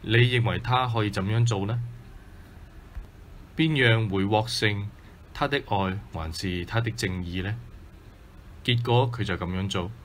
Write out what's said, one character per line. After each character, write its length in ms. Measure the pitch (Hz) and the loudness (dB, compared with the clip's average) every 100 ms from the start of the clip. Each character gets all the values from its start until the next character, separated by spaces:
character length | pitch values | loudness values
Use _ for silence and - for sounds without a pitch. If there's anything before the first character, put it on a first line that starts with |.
你 140 | - 117 | 4 4
認 280 | 123 123 104 | 6 4 2
為 100 | 90 | 0
他 280 | 117 127 127 | 0 0 2
可 160 | 113 | 0
以 60 | 107 | 0
怎 140 | 98 95 | 0 0
樣 200 | 113 120 | 2 2
做 200 | 101 98 | 2 0
呢？ 160 | 120 - - - - - - - - - - - - - - - - - - | -2 -4 -10 -16 -18 -18 -20 -20 -20 -18 -20 -16 -14 -14 -18 -20 -20 -14 0
邊 160 | 160 | 2
樣 380 | 147 123 113 110 | 6 6 6 4
會 160 | 95 98 | 2 4
獲 200 | 107 113 | 2 2
勝？ 380 | - 107 101 104 - - - - - | 0 0 0 -6 -10 -20 -20 -16 -4
他 120 | 143 | -2
的 100 | 139 - | -2 0
愛 300 | 98 95 98 - | 0 0 -2 -6
還 200 | 85 80 | -8 -6
是 320 | 82 95 90 87 | -4 -4 -4 -2
他 140 | 113 | -2
的 120 | 117 | -2
正 320 | 104 101 92 | -2 -4 -4
義 180 | 87 90 | -4 -4
呢？ 140 | 92 117 - - - - - - - - - - | -4 -6 -10 -18 -18 -20 -20 -20 -20 -20 -20 -4
結 200 | - 120 | 0 2
果 260 | 120 120 131 | 4 4 4
佢 140 | 120 | 0
就 120 | 98 87 | -2 -2
咁 100 | 87 | -2
樣 220 | 92 98 | -2 0
做 220 | 95 90 - | -2 -2 -6